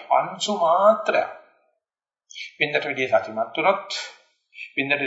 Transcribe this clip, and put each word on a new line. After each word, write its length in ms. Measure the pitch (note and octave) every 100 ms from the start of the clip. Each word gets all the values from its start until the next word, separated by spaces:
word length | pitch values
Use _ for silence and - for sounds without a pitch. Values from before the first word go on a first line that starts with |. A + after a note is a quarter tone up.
| -
අංශු 420 | C3 F3+ G3 - D#3
මාත්‍රයක් 760 | E3 F3 G#3 A3 - F3 - - - _ _ _ _ _ _ _ _ - -
වෙනදට 240 | - D3+ D3
වැඩිය 280 | D3 C3 C3
සතුටුමත් 440 | A2 A2 A2 A2+
වුණොත්, 380 | - E3 G3 - - - - _ _ _ - -
වෙනදට 300 | - C#3 C#3+